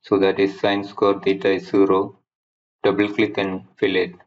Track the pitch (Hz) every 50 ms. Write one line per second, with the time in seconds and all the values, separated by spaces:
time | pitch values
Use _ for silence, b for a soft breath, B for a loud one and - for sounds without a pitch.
0 | _ - 107 98 95 98 92 - 98 98 98 - - 104 101 101 101 98 - -
1 | - 101 98 101 - 101 98 98 - 98 98 92 87 - - 101 98 95 95 95
2 | 101 104 - _ _ _ _ _ _ _ _ _ _ _ _ _ _ 107 98 98
3 | 104 104 104 - 113 101 - - 98 95 95 92 - - _ _ - 101 92 92
4 | 90 87 87 - -